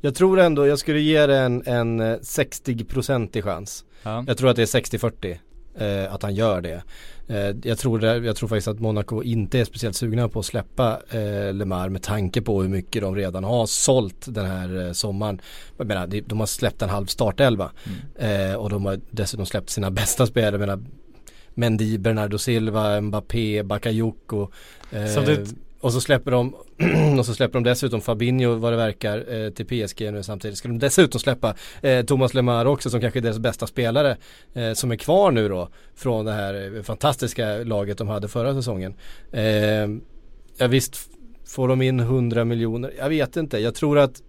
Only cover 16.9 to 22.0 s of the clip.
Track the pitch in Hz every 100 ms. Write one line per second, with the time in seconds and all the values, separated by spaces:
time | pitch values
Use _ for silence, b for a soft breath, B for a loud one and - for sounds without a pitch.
16.9 | 101 95 - 113 92 135 110 87 - B
17.9 | 95 B - 113 101 95 101 104 101 98
18.9 | 98 - 113 117 110 95 104 - - 95
19.9 | 95 104 - 123 - 110 101 101 98 120
20.9 | - - - - B B - 117 110 107
21.9 | 110